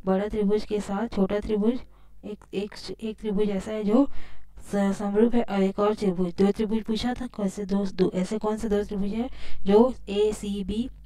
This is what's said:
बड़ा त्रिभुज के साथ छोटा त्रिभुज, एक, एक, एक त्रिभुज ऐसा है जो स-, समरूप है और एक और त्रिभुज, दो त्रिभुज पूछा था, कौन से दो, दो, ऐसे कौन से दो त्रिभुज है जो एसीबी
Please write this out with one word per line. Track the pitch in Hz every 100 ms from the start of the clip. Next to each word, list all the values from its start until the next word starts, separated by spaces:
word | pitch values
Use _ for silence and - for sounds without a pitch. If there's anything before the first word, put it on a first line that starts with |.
बड़ा | 190 190 208
त्रिभुज | 214 202 214
के | - 214
साथ | 196 196 233
छोटा | 202 190 208
त्रिभुज, | 208 214 214 254 - - - -
एक, | 202 208 -
एक, | 190 208 - - 190
एक | 226 214
त्रिभुज | 214 202 208
ऐसा | 190 220
है | 220
जो | 202 233 285 - - - - -
स-, | - 202 196
समरूप | 190 202 202 233
है | 240
और | - 196
एक | 190 202
और | 208
त्रिभुज, | 214 196 175 180
दो | - 202
त्रिभुज | 202 214 220
पूछा | 208 214 240
था, | 247 247
कौन | - 196
से | 208
दो, | 196 196 196
दो, | - 185
ऐसे | 180 185 220
कौन | 214 214
से | 226
दो | 202
त्रिभुज | 208 208 202
है | 220 240 - - - 190
जो | 208 254 - -
एसीबी | 202 214 214 208 202 190 214 269 -